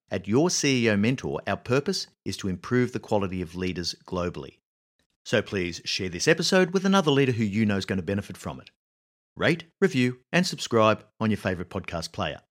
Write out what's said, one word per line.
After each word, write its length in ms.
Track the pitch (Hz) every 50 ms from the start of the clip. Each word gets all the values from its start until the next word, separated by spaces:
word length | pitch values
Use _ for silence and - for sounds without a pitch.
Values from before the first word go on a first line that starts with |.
| _ -
at 180 | 104 95 85
Your 220 | 101 107 135 160 180
C 360 | - - - 143 131 123 117
E 40 | 113
O 80 | 104
Mentor, 440 | 101 104 117 135 - - 73 69 76 -
our 120 | - 98
purpose 500 | 95 - - 123 139 139 - 190 - - - _ _ -
is 140 | 98 98
to 100 | - -
improve 440 | 98 90 90 - - 123 123 123 123
the 80 | - 110
quality 420 | - - 113 104 101 92 95 90
of 140 | 90 85 82
leaders 400 | 90 92 92 87 90 87 - - - -
globally. 540 | - 92 90 87 90 82 78 67 - - _ _ _ _ _ _ _ _ _ _ _ _ _ -
So 160 | - - 110
please 400 | 98 - - 98 90 87 82 - -
share 240 | - - - 98 92
this 180 | 85 87 -
episode 440 | 147 170 165 170 - 196 185 185 175
with 140 | 185 196 185
another 260 | 196 196 196 160 151
leader 220 | 139 139 139 131 120
who 100 | 110 113
you 220 | 101 95 110 113
know 120 | 104 101
is 80 | 98 92
gonna 160 | - 101 95
benefit 360 | 82 87 101 101 98 - 92
from 220 | - - 92 71 64
it. 120 | - - _ _ _ _ _ _ _ _ _ _ _ _ -
Rate, 300 | - 90 120 170 170 - _ _ -
review, 380 | 196 185 190 131 123 123 127 - _ -
and 160 | - 170 185
subscribe 580 | - - - - - 120 113 110 110 107 - - _ _ -
on 100 | 113 110
your 80 | 104
favourite 320 | - - 101 92 85 90 -
podcast 420 | - 98 87 - - 82 82 -
player. 280 | - - 92 78 69 - _ _